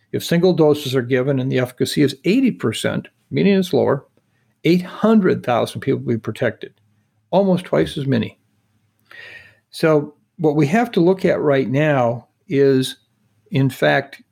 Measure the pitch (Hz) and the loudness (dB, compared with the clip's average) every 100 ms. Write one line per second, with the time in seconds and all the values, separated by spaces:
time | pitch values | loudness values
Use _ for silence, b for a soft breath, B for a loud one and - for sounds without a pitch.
0 | _ 127 - 170 185 160 151 147 131 131 | _ -10 -2 2 2 4 2 2 -2 -4
1 | 120 135 131 135 131 131 123 - 120 - | 0 0 0 -2 0 -2 -2 -4 -4 0
2 | 139 - - 247 262 - 120 - 110 104 | 0 0 0 2 0 0 -4 -4 -4 -6
3 | - _ _ 139 185 190 180 127 110 143 | -10 _ _ 0 2 2 0 0 2 -2
4 | - _ _ _ _ _ 156 180 180 - | -6 _ _ _ _ _ 0 0 -2 -2
5 | 214 220 180 120 123 117 117 123 135 123 | 2 4 4 0 0 -2 -2 -4 -4 -4
6 | 131 113 - 107 120 - - _ _ _ | -2 -4 -6 -4 -4 -4 -14 _ _ _
7 | _ _ _ 180 190 175 - 147 156 156 | _ _ _ 0 2 0 0 -2 -2 -4
8 | 135 120 104 - _ _ _ _ _ _ | -2 -2 -4 -10 _ _ _ _ _ _
9 | B B B B B B _ - 160 151 | B B B B B B _ -2 2 2
10 | 147 - _ - 156 147 143 220 240 190 | 0 -12 _ -4 -2 0 0 0 0 2
11 | 170 190 175 - 151 135 120 139 156 139 | 2 2 0 0 0 0 0 0 0 2
12 | 117 120 - _ - 139 139 131 131 - | 0 -2 -10 _ -4 2 4 2 -2 -8
13 | _ _ _ _ _ 139 135 - 151 143 | _ _ _ _ _ 0 0 0 0 0
14 | - - _ | -2 -14 _